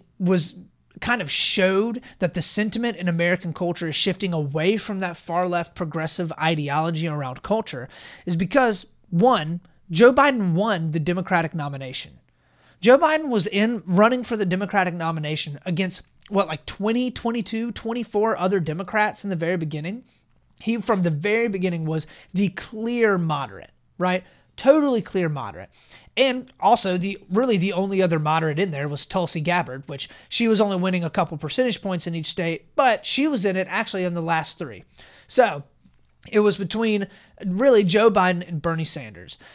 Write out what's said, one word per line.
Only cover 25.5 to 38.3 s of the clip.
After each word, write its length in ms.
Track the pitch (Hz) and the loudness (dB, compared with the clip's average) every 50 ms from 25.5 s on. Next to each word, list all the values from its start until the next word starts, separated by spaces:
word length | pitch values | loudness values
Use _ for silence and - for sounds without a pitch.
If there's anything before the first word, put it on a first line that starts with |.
| - 87 98 - _ _ _ _ - - - _ _ | -12 -14 -16 -18 _ _ _ _ -20 -20 -20 _ _
And 380 | 226 269 262 247 254 254 - _ - | 2 2 2 2 -2 -6 -12 _ 0
also, 360 | 180 202 226 - - 190 180 | 2 4 4 4 2 0 -2
the, 220 | 180 180 196 190 - - | -2 -2 -4 -6 -8 -8
really 300 | - 185 220 262 254 214 | -2 0 2 2 4 2
the 160 | 180 180 196 180 | 2 2 0 -2
only 300 | 180 202 196 196 185 180 | -2 -2 0 0 2 2
other 160 | 170 165 156 | 2 2 0
moderate 400 | 151 151 160 165 160 156 143 160 | 0 2 2 2 2 0 0 0
in 100 | 202 180 | -2 -2
there 180 | 147 139 147 | -2 -4 -6
was 160 | 143 151 - - | -6 -6 -8 -8
Tulsi 380 | - - 190 170 - - 165 | -4 -2 -2 -2 -2 -4 -4
Gabbard, 400 | 147 175 175 180 165 123 131 139 139 | -2 0 0 0 0 -4 -8 -12 -12
which 200 | - 143 139 - - - - - - | -12 -12 -12 -12 -14 -16 -20 -12 -8
she 180 | - - 233 | -2 0 2
was 140 | 226 220 196 | 4 4 4
only 160 | 214 202 196 | 4 2 2
winning 260 | 180 185 190 185 180 170 | 0 0 0 0 0 -2
a 60 | 156 | -2
couple 300 | - 196 170 - 165 147 | 0 -2 -2 -2 -4 -6
percentage 420 | - 143 - 254 254 240 - - | -8 -4 0 0 0 0 -2 -4
points 240 | - 196 185 170 - | -4 -6 -6 -4 -4
in 80 | 175 165 | -6 -6
each 140 | 165 151 | -6 -6
state, 400 | - - - 170 165 165 - - _ _ | -6 -4 -4 -4 -4 -4 -6 -8 _ _
but 280 | - 269 247 214 - - | 4 4 4 4 2 -2
she 240 | - - 262 285 | -2 0 0 0
was 180 | 311 285 208 185 | 0 0 0 0
in 100 | 196 185 | 0 0
it 100 | 190 185 | 0 -2
actually 360 | 151 180 214 220 - - 190 180 | -2 -4 -4 -4 -4 -4 -4 -4
in 100 | 175 170 | -2 -4
the 80 | 170 | -4
last 380 | 160 165 165 160 - - - - | -2 0 0 0 -2 -4 -8 -10
three. 240 | 170 127 104 90 - _ _ - - - - - - | -10 -12 -12 -14 -20 _ _ -20 -20 -20 -20 -20 -18
So, 360 | - - 254 240 202 151 143 - _ _ _ _ _ _ _ _ _ _ _ - - | 0 4 4 4 4 2 -4 -10 _ _ _ _ _ _ _ _ _ _ _ -10 0
it 100 | 220 214 | 2 4
was 140 | 208 208 185 | 4 4 2
between 520 | 185 196 - - 214 226 220 208 202 202 - - - - _ _ - - | 0 -2 -4 -2 -2 0 0 0 0 -2 -6 -10 -16 -20 _ _ -8 -6
really 400 | 185 180 196 262 277 240 208 208 | -4 0 4 6 6 6 6 6
Joe 280 | 170 180 208 226 226 | 4 4 4 4 4
Biden 360 | 196 208 180 185 | 4 4 2 2